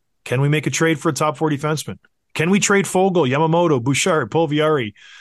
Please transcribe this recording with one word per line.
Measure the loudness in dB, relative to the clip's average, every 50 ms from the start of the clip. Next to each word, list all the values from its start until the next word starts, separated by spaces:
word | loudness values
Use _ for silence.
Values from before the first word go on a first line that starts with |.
| _ _ _ _ -8
Can | -4 -2 0
we | 2 2
make | 2 0 0 -2
a |
trade | -2 0 0 0 0 0
for | -2 -2
a | -2
top | 0 -2 -2 -2 -2
four | -2 -2
defenseman? | -2 -2 -2 -4 -4 -4 -6 -10 -14 -16 _ _ _ _ _ _ -6
Can | -4 0 0
we | 2 2
trade | 2 2 2 2 2
Foegele, | 0 0 0 2 2 2 2 2 2
Yamamoto, | 2 0 0 2 2 2 2 2 2 0
Bouchard, | 0 0 -2 0 0 0 0 0 -2 -2
Puljujarvi? | 0 -2 0 0 0 0 2 2 0 0 -2 -6 -10 -14 -20 -20 -20 -20